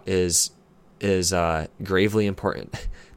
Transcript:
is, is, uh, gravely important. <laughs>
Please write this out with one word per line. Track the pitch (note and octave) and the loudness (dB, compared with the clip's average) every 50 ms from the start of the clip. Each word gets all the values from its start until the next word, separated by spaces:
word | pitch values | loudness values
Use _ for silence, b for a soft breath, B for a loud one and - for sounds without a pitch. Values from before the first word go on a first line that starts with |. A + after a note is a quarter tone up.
| - | -2
is, | - F#2+ F#2 F2+ F2 E2+ - - - - _ _ _ _ _ - - - - | 0 0 2 2 2 2 0 0 -2 -6 _ _ _ _ _ -20 -20 -12 -4
is, | - G2+ F#2+ F#2 F2 F2+ F#2+ | 0 2 2 2 2 0 0
uh, | F2 E2+ E2 D#2+ D#2 D#2 - - - - | 2 2 2 0 -2 -4 -6 -10 -10 -4
gravely | F#2+ F#2+ F#2 G2+ G#2+ G#2 A2 G#2 | 0 2 2 2 4 2 2 0
important. | G2+ F#2+ - - G2 - - - - - | 0 -2 -2 -4 -4 -4 -4 -10 -10 -10
<laughs> | - - - - - - - - | -8 -8 -8 -8 -10 -16 -16 -8